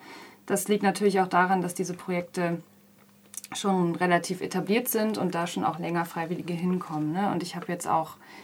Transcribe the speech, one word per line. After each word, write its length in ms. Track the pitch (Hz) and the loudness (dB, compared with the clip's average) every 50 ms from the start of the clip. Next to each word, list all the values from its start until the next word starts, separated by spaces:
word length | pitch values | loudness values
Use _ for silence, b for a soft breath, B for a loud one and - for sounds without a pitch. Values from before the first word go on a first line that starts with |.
| B B B B B B B B B | B B B B B B B B B
Das 200 | - 196 196 - | -2 -2 0 2
liegt 160 | - 208 202 | 2 2 4
natürlich 380 | 202 196 185 - 208 202 185 196 | 4 2 2 4 4 4 4 4
auch 80 | 185 180 | 2 4
daran, 340 | - 175 180 180 190 185 | 4 4 6 6 4 2
dass 120 | 175 175 - | 0 0 -2
diese 200 | - 185 185 175 | -4 -4 -4 -6
Projekte 680 | - - - 180 175 175 - - 180 175 170 170 170 - - _ _ _ _ _ _ - _ _ _ _ - - - - - | -8 -4 -4 -2 -2 -4 -4 -2 -2 0 0 0 -2 -6 -12 _ _ _ _ _ _ -20 _ _ _ _ -18 -16 -16 -14 -12
schon 420 | - - - 202 190 180 175 170 160 | -8 -2 0 2 4 4 4 2 2
relativ 460 | 165 180 180 175 170 170 - 180 180 | 2 4 4 4 4 4 0 -4 -4
etabliert 480 | - - - 185 160 190 208 247 247 - | -4 -4 -2 -2 0 2 2 2 2 0
sind 300 | - 220 214 220 208 - | 0 0 0 0 0 0
und 160 | - 180 175 | -2 -2 0
da 120 | 170 170 | -2 -2
schon 180 | 175 - 190 185 | -2 -2 0 0
auch 140 | - 160 170 | 0 -2 -2
länger 260 | 170 165 170 170 165 | -4 -2 -2 -2 -2
Freiwillige 500 | 170 - 170 165 165 180 160 160 165 175 | -2 -4 -6 -4 -4 -4 -6 -4 -4 -4
hinkommen, 580 | 165 180 180 185 180 180 - 156 151 151 151 | -2 0 0 0 0 -2 -4 -4 -2 -2 -2
ne? 180 | 160 185 202 196 | 0 0 0 0
Und 100 | - 170 | 0 -2
ich 140 | 175 - - | -4 -6 -8
habe 100 | 175 175 - | -8 -6 -6
jetzt 180 | 175 175 - - | -6 -4 -2 0
auch 280 | - 160 156 - - - B B B B | 0 0 0 -4 -10 -20 B B B B